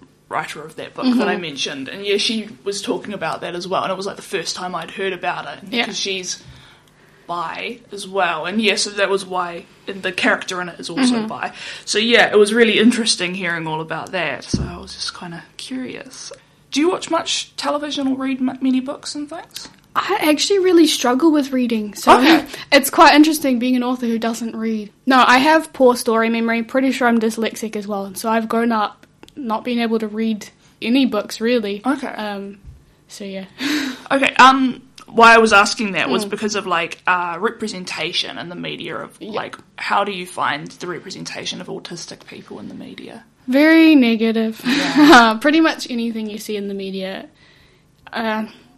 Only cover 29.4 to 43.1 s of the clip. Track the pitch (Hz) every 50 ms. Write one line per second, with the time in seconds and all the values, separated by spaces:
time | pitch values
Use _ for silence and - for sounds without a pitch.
29.4 | 277 220 214 226 226 247 240 233 233 226 226 220 220 208 208 220 226 220 214 202
30.4 | - - - _ _ _ _ _ - 226 240 277 269 214 - 208 - - - -
31.4 | 220 233 247 240 208 202 202 202 - 254 294 277 262 - - - 214 208 202 196
32.4 | 196 202 202 202 - - - - _ _ _ _ _ _ - - 202 196 190 190
33.4 | 190 - - - 262 285 302 294 269 262 247 - - - 277 269 269 - - -
34.4 | 247 262 262 269 262 247 - - - _ _ - - - - 220 226 233 226 233
35.4 | 220 220 208 196 208 208 - - 226 196 185 156 135 - 240 226 208 202 208 202
36.4 | 220 208 214 202 175 185 175 165 170 170 - - _ - 180 180 175 175 165 170
37.4 | 202 226 226 - 220 208 190 185 180 - - - 156 170 185 - - - - 110
38.4 | 170 170 175 170 165 156 147 - - 175 131 110 - - - - - 214 214 -
39.4 | - - - - _ _ _ - - - 220 - 202 208 196 180 180 180 - -
40.4 | 139 120 139 147 160 175 - - 180 180 170 139 - 190 196 220 165 - - -
41.4 | 175 - 190 170 185 - - - - - 175 165 - - - - - - - -
42.4 | - - - - 101 - - - - - - - - -